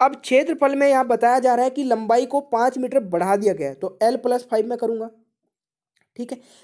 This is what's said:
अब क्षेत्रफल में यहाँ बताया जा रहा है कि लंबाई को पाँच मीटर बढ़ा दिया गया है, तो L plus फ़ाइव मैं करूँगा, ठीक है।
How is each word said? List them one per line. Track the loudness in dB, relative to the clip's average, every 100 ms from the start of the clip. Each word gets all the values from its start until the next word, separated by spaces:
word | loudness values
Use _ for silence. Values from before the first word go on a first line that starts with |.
अब | 0 0
क्षेत्रफल | 0 2 2 0 0 2
में | 2
यहाँ | 2 2
बताया | 2 2 2
जा | 2 2
रहा |
है | 0
कि | -2
लंबाई | -2 -2 2 0 2
को | -4
पाँच | -2 0 0 0
मीटर | -2 -2
बढ़ा | 0 -2 0 2
दिया | 2
गया | 0 -6
है, |
तो | -6 -10 -2
L | 0 0
plus | -2 -2
फ़ाइव | -2 -4 -2
मैं | -4
करूँगा, | -4 -4 -8 -14 _ _ _ _ _ _ _ _ _ -14
ठीक | -12
है। | -12 _ _